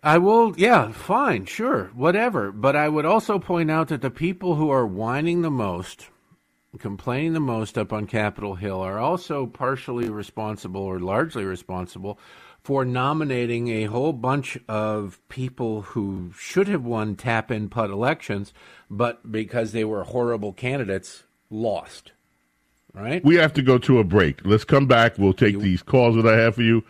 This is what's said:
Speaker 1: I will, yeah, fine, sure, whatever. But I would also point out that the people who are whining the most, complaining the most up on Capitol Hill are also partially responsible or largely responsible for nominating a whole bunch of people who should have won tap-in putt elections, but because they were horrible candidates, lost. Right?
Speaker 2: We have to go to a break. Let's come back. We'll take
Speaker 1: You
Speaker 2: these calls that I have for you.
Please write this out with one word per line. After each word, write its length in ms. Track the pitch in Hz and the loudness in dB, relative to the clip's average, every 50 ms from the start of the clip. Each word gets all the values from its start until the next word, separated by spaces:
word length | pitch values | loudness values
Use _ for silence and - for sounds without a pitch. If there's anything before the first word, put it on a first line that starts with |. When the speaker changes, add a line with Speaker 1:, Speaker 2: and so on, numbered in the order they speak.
| - | 2
Speaker 1:
I 160 | 151 156 170 | 4 4 6
will, 340 | 180 196 220 233 233 220 175 156 | 6 6 6 6 6 4 2 2
yeah, 340 | 185 220 240 180 120 107 | 4 6 6 6 4 2
fine, 540 | 110 - - - 190 240 285 262 160 107 95 | -4 -14 -4 0 0 2 2 2 0 -2 -2
sure, 400 | - - - 214 254 285 117 95 92 104 | -6 -8 -4 -2 -2 0 -2 -2 -6 -8
whatever. 560 | 120 127 160 180 208 226 247 208 147 104 98 | -2 0 2 2 2 0 0 0 -2 -4 -4
But 240 | 98 107 104 135 139 | -6 0 0 2 2
I 120 | 147 151 151 | 2 2 0
would 160 | 151 151 147 | 0 0 2
also 340 | 160 202 226 214 - 208 190 | 2 2 2 2 0 -2 -2
point 320 | - - 180 170 165 156 | -2 -2 -2 0 0 0
out 160 | 156 160 160 - | 0 0 0 -2
that 140 | 160 131 | -4 -4
the 100 | 117 135 | -4 -6
people 440 | - - 156 180 190 180 196 185 170 | -6 -2 -4 -4 -4 -2 -2 -2 0
who 140 | 147 156 151 | 2 2 2
are 160 | 139 131 123 | 2 2 2
whining 560 | 107 92 92 110 113 123 139 151 170 170 175 | 0 -2 -4 -4 -4 -4 -2 -2 -2 0 0
the 80 | 170 160 | 0 -2
most, 600 | 143 127 110 98 90 85 95 - - _ - - _ _ _ _ _ _ _ _ _ _ _ _ _ - | -2 -2 -2 -2 -4 -6 -8 -12 -16 _ -20 -20 _ _ _ _ _ _ _ _ _ _ _ _ _ -12
complaining 560 | - 110 101 95 - - 120 131 151 165 165 | -10 -10 -10 -8 -6 -6 -4 -2 -2 -2 -2
the 60 | 160 | -2
most 380 | 151 131 117 110 110 104 - 120 | -2 -2 -2 -4 -4 -4 -4 -6
up 140 | 107 92 | -4 -4
on 140 | - 107 107 | -4 -6 -6
Capitol 500 | 95 - 113 107 104 - - 104 104 95 | -4 -2 -2 -2 -2 -4 -6 -8 -8 -8
Hill 260 | 87 98 104 95 92 | -6 -6 -6 -4 -4
are 180 | 95 92 98 104 | -6 -6 -4 -2
also 480 | 117 143 175 175 180 - 160 143 135 113 | -2 -2 -2 -2 -4 -6 -6 -6 -6 -6
partially 600 | - - 135 127 135 131 - - 127 120 117 110 | -6 -6 -4 -4 -4 -4 -6 -8 -4 -4 -4 -4
responsible 720 | 107 104 101 - _ - 110 107 107 101 - 95 90 95 98 | -4 -8 -10 -10 _ -8 -6 -6 -6 -8 -10 -10 -8 -6 -6
or 160 | 95 92 92 | -4 -4 -4
largely 440 | 90 92 98 110 147 165 - 120 101 | -4 -2 0 -2 -2 -2 -4 -8 -6
responsible 760 | 98 92 87 - - 98 90 90 87 - 95 92 101 104 _ - - - - - - - _ | -6 -6 -8 -10 -10 -8 -8 -8 -10 -12 -12 -12 -12 -12 _ -16 -20 -20 -20 -20 -20 -20 _
for 240 | _ - 139 135 131 | _ -4 -2 -2 0
nominating 840 | 127 123 127 127 139 147 156 156 143 131 123 120 117 120 117 117 120 | 0 -2 -2 0 0 0 -2 -2 -2 -2 -2 -2 -2 -2 -2 -2 -2
a 160 | 113 110 110 | -2 -2 -4
whole 280 | 104 107 120 135 156 160 | -2 -2 -2 -2 -2 -2
bunch 440 | 120 110 127 131 143 131 - - 127 _ - | -2 -2 -2 -2 -2 -4 -6 -10 -14 _ -6
of 520 | 110 107 107 107 107 107 104 98 90 _ _ _ | -4 -4 -2 -2 -4 -4 -6 -8 -12 _ _ _
people 520 | - - 131 127 127 - 127 113 110 107 | -10 -8 -8 -8 -6 -6 -6 -4 -4 -6
who 500 | 101 - - 117 104 98 98 95 90 87 98 - | -8 -8 -6 -4 -4 -4 -4 -6 -10 -12 -14 -16
should 300 | - - - 180 196 202 | -16 -4 -2 -2 0 0
have 160 | 202 160 127 | -2 -4 -4
won 320 | 117 120 110 107 107 101 | -4 -4 -4 -2 -4 -6
tap-in 540 | 98 - 123 117 113 107 - 120 107 107 98 | -6 -4 -2 -2 -2 -2 -2 -6 -6 -6 -6
putt 200 | - 120 110 101 | -4 -4 -4 -2
elections, 640 | 98 101 113 131 160 160 - - 104 101 101 - _ _ - - - - _ _ | -2 -2 -2 -2 -2 -4 -6 -8 -6 -6 -6 -10 _ _ -20 -20 -20 -20 _ _
but 420 | 104 101 120 117 120 _ _ 117 | -4 -2 -2 -2 -4 _ _ -8
because 400 | 110 110 110 101 - 120 117 113 | -6 -6 -6 -4 -4 -4 -4 -4
they 120 | 101 117 110 | -4 -4 -4
were 180 | 107 107 101 90 | -2 -4 -6 -8
horrible 480 | - - 127 120 120 117 113 104 104 92 | -6 -4 -4 -2 -2 -2 -4 -6 -8 -10
candidates, 680 | - - 127 131 143 123 95 95 95 - - - - _ _ _ _ _ _ | -6 -6 -4 -4 -4 -4 -4 -4 -6 -6 -10 -20 -20 _ _ _ _ _ _
lost. 600 | 110 107 113 117 101 82 - - - - _ - _ _ _ _ _ _ _ _ _ _ _ _ _ _ _ _ | -8 -4 -4 -4 -4 -4 -8 -12 -20 -20 _ -20 _ _ _ _ _ _ _ _ _ _ _ _ _ _ _ _
Right? 320 | _ 95 101 117 143 160 - | _ -12 -8 -6 -6 2 4
Speaker 2:
We 100 | 139 165 | 6 6
have 160 | 175 160 156 160 | 6 6 4 2
to 60 | 147 | 2
go 160 | 135 127 131 123 | 4 4 4 4
to 200 | - - 135 120 | 6 4 4 4
a 60 | 107 | 4
break. 400 | 90 85 104 92 76 69 - - | 4 4 4 4 4 2 -2 0
Let's 180 | 95 104 110 - | 2 2 2 4
come 240 | - - 139 139 131 | 4 4 4 6 6
back. 300 | 127 117 113 117 - - | 6 6 6 4 2 2
We'll 160 | 98 98 92 | 2 2 4
take 180 | - 127 107 | 4 4 2
Speaker 1:
You 80 | 101 101 | 2 2
Speaker 2:
these 220 | 104 98 90 90 - | 0 0 0 0 -2
calls 320 | - - 131 123 117 113 | 2 4 4 6 6 4
that 100 | 113 113 | 6 6
I 120 | 117 110 113 | 6 6 6
have 180 | 117 113 110 | 6 4 2
for 60 | 113 | 2
you. 200 | 117 113 113 113 110 _ | 4 4 4 4 2 _